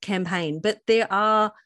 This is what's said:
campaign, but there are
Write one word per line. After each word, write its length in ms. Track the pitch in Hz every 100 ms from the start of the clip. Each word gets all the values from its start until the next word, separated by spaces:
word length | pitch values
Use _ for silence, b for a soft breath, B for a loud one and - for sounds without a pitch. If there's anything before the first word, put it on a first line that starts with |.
campaign, 580 | - 190 175 180 160 156
but 200 | 208 - -
there 240 | 226 -
are 400 | 196 214 214 214 b